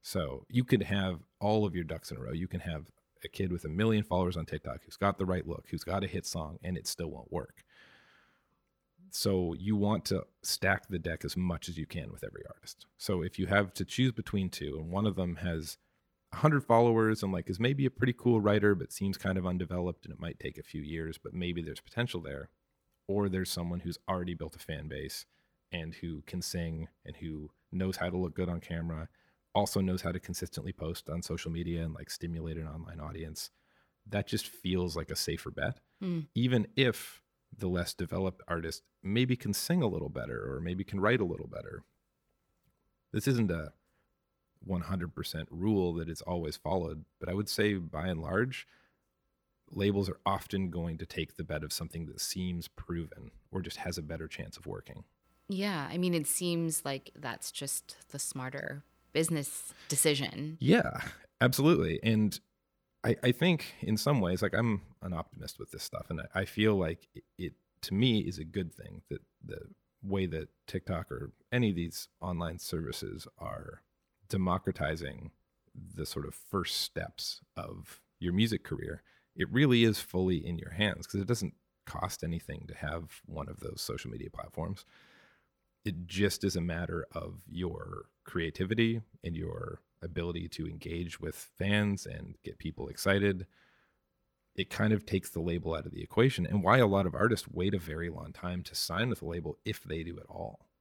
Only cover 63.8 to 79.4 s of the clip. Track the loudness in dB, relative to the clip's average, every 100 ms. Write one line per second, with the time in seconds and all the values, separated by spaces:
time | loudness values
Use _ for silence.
63.8 | 0 2 4 4 4 2 2 2 2 0
64.8 | -4 -12 -6 -6 -6 -10 -12 -12 -12 -10
65.8 | -8 -10 -6 -6 -4 -2 -2 4 6 6
66.8 | 2 -2 -10 -20 _ -10 -10 -10 _ _
67.8 | -4 2 4 4 2 -4 -6 -4 -6 -8
68.8 | -16 -16 _ -10 _ _ -12 -12 -12 -20
69.8 | _ _ -2 0 0 -2 -6 _ -6 -6
70.8 | -2 -4 -4 -8 -8 -12 _ 2 4 2
71.8 | -2 -4 -12 _ -4 -2 -2 -4 -4 -4
72.8 | -4 -6 -8 -10 -14 _ -10 -10 -12 -16
73.8 | _ _ _ _ _ 0 2 2 0 0
74.8 | 0 -2 -6 -8 -14 _ _ _ _ -16
75.8 | -14 -8 -6 -6 -8 -10 -4 -2 0 -2
76.8 | -4 -4 -6 -6 -8 -8 _ -12 -12 -12
77.8 | -16 -20 _ _ 0 4 4 2 -4 -6
78.8 | -6 -10 _ _ _ -2